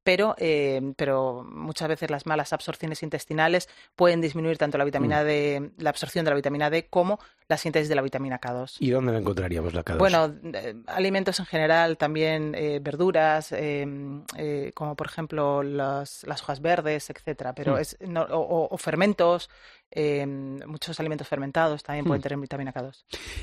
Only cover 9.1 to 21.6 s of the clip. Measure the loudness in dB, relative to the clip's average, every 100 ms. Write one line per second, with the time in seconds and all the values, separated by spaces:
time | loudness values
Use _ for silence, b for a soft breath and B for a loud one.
9.1 | 2 0 0 -2 -2 -2 -2 -2 4 6
10.1 | 6 2 -2 -10 -8 -8 -10 -6 -2 0
11.1 | 2 0 -2 -2 0 4 6 4 2 0
12.1 | 2 2 0 -2 -2 -2 -2 -4 0 2
13.1 | 4 4 4 0 -4 -2 -2 -4 -6 -8
14.1 | -10 -12 -8 -4 -4 -6 -6 -8 -6 -8
15.1 | -6 -6 0 2 2 0 0 0 -2 -4
16.1 | -10 -10 -8 -6 -2 2 2 2 -2 -4
17.1 | -10 -8 -6 -6 -2 0 0 0 -6 -6
18.1 | -2 0 0 0 0 0 -2 -2 2 2
19.1 | 4 4 4 -2 B B B _ -2 0
20.1 | 0 -2 -6 -8 -10 -12 -10 -8 -6 -4
21.1 | -4 -4 -4 -2 2